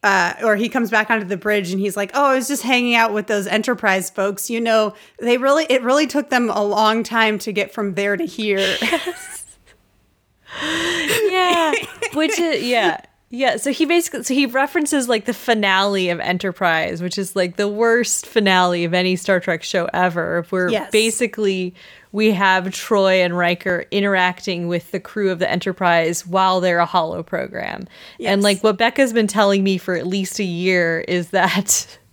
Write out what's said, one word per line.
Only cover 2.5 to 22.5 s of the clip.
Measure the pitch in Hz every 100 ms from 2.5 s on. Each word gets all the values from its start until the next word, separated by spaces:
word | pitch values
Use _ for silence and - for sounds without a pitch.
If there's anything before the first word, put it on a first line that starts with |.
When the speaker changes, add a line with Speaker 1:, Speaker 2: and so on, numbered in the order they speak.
| 285
Speaker 1:
hanging | 226 247 240
out | 233 226
with | 208 208
those | 214 196
Enterprise | 208 220 233 214 190 185
folks. | - 196 196 -
You | 233
know, | 226 220 214 208 - -
they | 233 247
really, | 262 285 311
it | 269
really | 240 277 302
took | 277 -
them | 254 240
a | 202
long | 208 208 214 220
time | 226 233 220 214
to | -
get | 202 196
from | - 202 185
there | 202 202
to | 330
here." | - 214 196
<laughs> | 190 185
Speaker 2:
Yes. | 226 330 - 349 - - - _ _ _ _ _ _ _ _ _ _ - 302 330 339 339 311 453 427
Yeah. | 370 359 349 320 440 - - -
Which | 285 311 427
is, | 339 285
yeah. | 240 247 190 160 - _ _
Yeah. | 240 262 226
So | 269
he | 277 311
basically, | 339 330 240
so | 240
he | 262 269
references, | 254 285 349 302 294 247
like, | 226 -
the |
finale | 233 - 226 202 190 202 196 185
of | 170
Enterprise, | - 180 196 175 180 160 165 165
which | 180 175
is, | 190 -
like, | 180 175
the | 208
worst | 208 233 233 233 - -
finale | 226 202 185 185 175 170
of |
any | 180 185 185
Star | - 185
Trek | 180 165
show | - 190 170
ever. | - 180 170 170 170 165
Where | 190 180
Speaker 1:
Yes. | 214 -
Speaker 2:
basically | 214 220 220 240 226 208 190 180 180 - - _
we | 196 220
have | 196 196